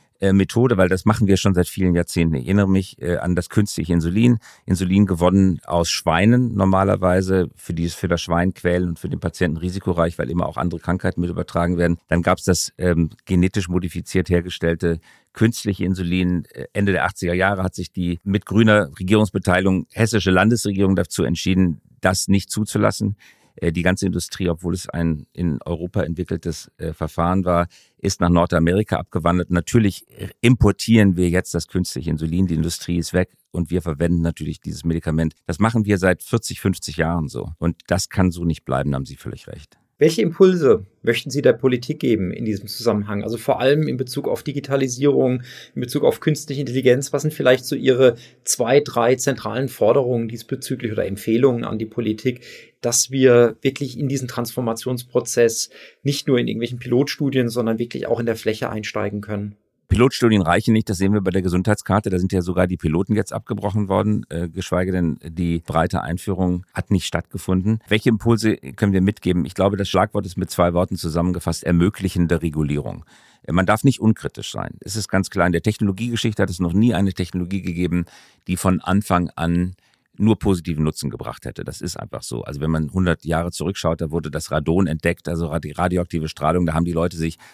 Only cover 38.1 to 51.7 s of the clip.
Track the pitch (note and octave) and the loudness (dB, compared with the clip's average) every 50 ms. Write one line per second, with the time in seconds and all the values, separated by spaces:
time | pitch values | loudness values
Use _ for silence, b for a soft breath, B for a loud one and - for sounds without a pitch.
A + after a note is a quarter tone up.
38.1 | - - F#2 F#2 E2 E2+ F2 E2+ D#2+ - _ - C2 C2+ C#2 D2 C#2 C2+ C2+ C2 | 0 2 2 2 2 0 -2 -2 -2 -2 _ -4 -2 -2 -2 -2 -2 -4 -6 -8
39.1 | C#2 - - - - - - - - D2+ D2 _ _ _ _ _ _ _ D3 D#3+ | -12 -14 -12 -12 -12 -12 -14 -16 -18 -18 -18 _ _ _ _ _ _ _ 2 2
40.1 | D#3+ A3 A3 E3+ E3 - G3 F#3+ F#3 F3 D3+ C3 G#2+ F#2 F#2+ - _ _ _ - | 4 2 0 -2 4 6 6 6 6 4 4 4 4 4 2 -6 _ _ _ -2
41.1 | A#2 - - D3 B2 C#3+ B2 C3 - - - C3 B2 A#2+ B2 - D3+ D#3 - C3 | -2 -2 -2 -4 -4 2 4 4 4 4 2 0 0 0 -4 -6 -8 -4 0 0
42.1 | A#2 G2 F#2+ F2 - - A#2+ A2 G#2 G2 - G#2 - - A2+ A#2 G#2 G#2 G#2 G#2 | 0 2 0 -4 -4 -6 -4 -4 -4 -6 -8 -12 -14 -4 -2 0 0 0 -2 -4
43.1 | G#2 G2+ G2+ G#2+ A#2 A2 - - B2+ - B2 C3 C#3+ D3 D#3 C#3+ B2+ B2 C3 - | -6 -6 -4 -4 -6 -6 -2 -2 -2 0 2 2 2 2 2 -2 -2 -4 -6 -6
44.1 | - C#3+ C3+ C3+ A#2 A#2+ - D3+ C3 C#3+ C3+ - C3+ C#3 C3+ C3 A#2+ A#2+ C#3 C#3+ | -6 -6 -4 -4 -4 -4 -4 -6 -8 -8 -6 -2 -2 -2 0 -2 -2 0 2 2
45.1 | C3+ C3 C3 B2+ B2+ B2+ B2+ B B B B B B - B2+ A#2+ - D3 - - | 4 4 2 2 0 -2 -6 B B B B B B -10 -8 -4 -2 2 2 2
46.1 | C3+ - - D#3+ D3+ C3+ - - C#3+ C3+ - - A#2+ C3 B2+ B2+ B2 C3 C#3+ - | 2 2 0 -2 -2 -2 -4 -8 -8 -6 -6 -4 -4 2 4 4 4 4 2 -4
47.1 | - C#3+ C#3+ D3+ D3+ - C#3+ B2+ C3 B2+ B2+ - D3 C3 C3 C3 B2+ A#2+ B2+ B2+ | -4 -2 -2 -2 -4 0 2 4 4 4 2 -4 -6 0 2 2 4 6 6 6
48.1 | A#2+ A#2+ B B B B _ - - - B2 A2+ C3 C#3+ C#3+ C3+ - A#2+ A#2 A#2+ | 4 4 B B B B _ -6 -2 -2 0 4 4 4 4 2 0 2 2 2
49.1 | C3 B2+ - - C3 A#2 - A2 G#2+ A#2+ C#3 C3 - - - G#2+ B2 C#3+ C3 A#2+ | 2 2 0 -2 -2 -2 -4 -6 -4 -4 -4 -6 -2 0 2 4 4 4 2 2
50.1 | B2+ A#2 A#2 A2 A#2 A#2 - - C3+ B2+ - - C3+ B2 A#2+ A2+ G#2 G#2+ - F#2+ | -2 -2 -2 -4 -8 -12 -10 -10 -10 -8 -6 -8 -8 -6 -6 -6 -4 -2 -4 -4
51.1 | G2 F#2+ - - A2 A2+ B2+ C#3 B2 A#2 A#2 - | -4 -6 -2 0 2 4 4 4 4 2 -4 -6